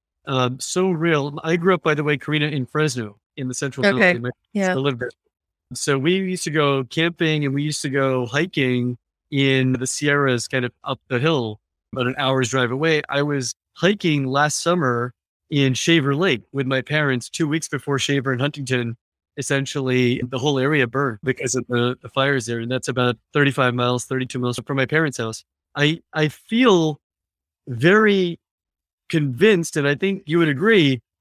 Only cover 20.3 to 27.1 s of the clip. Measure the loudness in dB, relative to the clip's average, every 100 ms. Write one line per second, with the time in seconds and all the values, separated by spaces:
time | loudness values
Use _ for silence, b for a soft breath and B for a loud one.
20.3 | -2 0 2 2 2 0 0 -4 -4 -4
21.3 | -4 -4 -4 -2 -2 -2 -4 -6 -2 0
22.3 | 0 -2 -6 -4 -6 -4 -2 0 -2 _
23.3 | 0 2 2 0 0 0 -2 -4 -6 -4
24.3 | -4 -4 -4 -4 -2 0 0 0 -4 -6
25.3 | -8 -16 _ _ -2 0 0 _ -2 -2
26.3 | -2 -4 2 4 6 2 -2 _